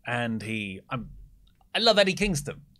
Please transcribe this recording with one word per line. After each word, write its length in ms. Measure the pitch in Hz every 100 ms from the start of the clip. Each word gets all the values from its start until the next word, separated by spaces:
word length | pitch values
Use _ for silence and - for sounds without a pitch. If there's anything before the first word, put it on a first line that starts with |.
| -
and 340 | 120 117 110
he, 400 | 104 110 101 95 -
I'm, 220 | 131 104 - - - _ _ _ 190
I 40 |
love 200 | 226 208
Eddie 140 | 196
Kingston. 480 | 156 208 147 - - -